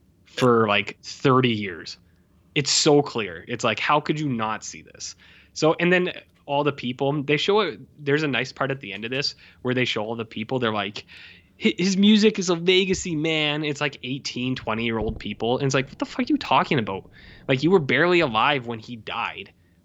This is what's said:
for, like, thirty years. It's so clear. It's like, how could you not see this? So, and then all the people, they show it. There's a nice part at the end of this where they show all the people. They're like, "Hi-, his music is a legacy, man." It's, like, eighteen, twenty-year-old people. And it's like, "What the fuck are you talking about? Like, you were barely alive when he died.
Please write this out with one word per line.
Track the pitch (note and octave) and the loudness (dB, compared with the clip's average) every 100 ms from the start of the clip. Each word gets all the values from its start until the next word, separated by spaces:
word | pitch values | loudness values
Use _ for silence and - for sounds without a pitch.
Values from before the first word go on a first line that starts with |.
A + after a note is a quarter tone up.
| _ _ _ | _ _ _
for, | - B2+ A#2 A2 | 0 4 4 4
like, | G2+ G2 - | 2 0 -10
thirty | - - D3 B2+ B2 | -16 -2 4 4 4
years. | A2 G2+ E2 E2+ - _ _ _ _ _ | 0 -4 -10 -14 -16 _ _ _ _ _
It's | - C#3 | -4 0
so | - D#3+ D3 | 2 4 4
clear. | C#3+ A#2 G2 E2 - | 4 -4 -8 -10 -10
It's | A#2+ | -4
like, | A#2+ G#2+ | -2 0
how | - D3+ | 2 2
could | D3 D#3 | 2 -2
you | D3+ | -2
not | A#2 A2 G#2+ - | -2 -4 -4 -10
see | D#2+ | -16
this? | D2+ - - - - - _ | -20 -16 -16 -16 -20 -20 _
So, | - D#3 - | 0 2 2
and | F3 | 4
then | F3+ F3+ - - _ - | 2 2 -6 -16 _ -4
all | C#3+ D3 | 0 0
the | |
people, | C#3 A#2+ B2+ C#3 D3 | -2 -6 -2 0 0
they | C#3 D3+ | 0 0
show | - G3+ | 2 2
it. | F#3+ G2+ - - | 0 -4 -16 -8
There's | C#3+ D3 | 0 0
a | D#3 | 2
nice | A#2+ B2+ | -2 -4
part | - C3+ | -4 -4
at | C#3 | -4
the | G2 | -8
end | G2 A2+ | -10 -6
of | |
this | C3 C#3+ - - _ | -4 -4 -8 -16 _
where | B2 | -2
they | B2+ B2 | 0 0
show | A#2 | -2
all | G#2+ A#2 | -4 -6
the | A2 | -8
people. | - A2 C3 | -10 -6 -2
They're | A#2 | 0
like, | G#2+ G2+ G#2+ - - - - _ _ | -2 -4 -8 -16 -20 -20 -20 _ _
"Hi-, | A3 - | -2 0
his | F3+ F#3+ | 0 4
music | G3+ G#3+ G#3+ G#3+ | 6 6 6 2
is | F3 | 0
a | E3+ | 0
legacy, | E3+ F#3 F#3+ F#3 F#3 D#3 | 2 2 2 -2 -2 -2
man." | D#3+ D#3 D3+ D3+ | -2 0 -2 -2
It's, | D3+ D3 | -4 -2
like, | D3 C#3+ | -4 -4
eighteen, | B2 C#3 - B2 B2+ | -8 -8 -8 -6 -4
twenty-year-old | B2+ - A2 A#2 A2+ G#2+ A2 | -4 -4 -4 -2 -2 -4 -6
people. | A2 G#2+ A2+ B2+ | -10 -6 -2 0
And | C#3 | 0
it's | |
like, | C3+ C3 | 0 -2
"What | - | -6
the | C#4 | -8
fuck | - | -6
are | B3 | -2
you | D4+ | -2
talking | - C3+ - D3+ | 2 2 2 0
about? | G2+ F#2+ - - - - - | -2 -6 -10 -20 -20 -12 -4
Like, | C3+ | 0
you | D3+ | 4
were | G3 | 4
barely | C3+ B2+ E3+ F3+ | 4 2 4 4
alive | D#3 A2 C3 D3 A#2 | 2 2 2 2 -2
when | A2+ | -8
he | A2+ A#2+ | -10 -12
died. | G#2 F#2+ G2+ D#2+ G2 _ _ _ | -10 -6 -6 -8 -16 _ _ _